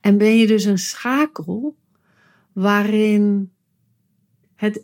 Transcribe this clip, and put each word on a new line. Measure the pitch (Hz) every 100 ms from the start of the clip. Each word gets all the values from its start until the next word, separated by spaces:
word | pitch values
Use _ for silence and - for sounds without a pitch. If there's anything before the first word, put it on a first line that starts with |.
En | 208 202
ben | 214 226
je | 220
dus | 214 202
een | 190
schakel | - - 240 269 302 - 160 196 285 - _ _ _ _ _ _ _
waarin | - 196 202 208 214 214 208 208 202 190 _ _ _ _ _ _ _ _ _ _ _
het | 214 214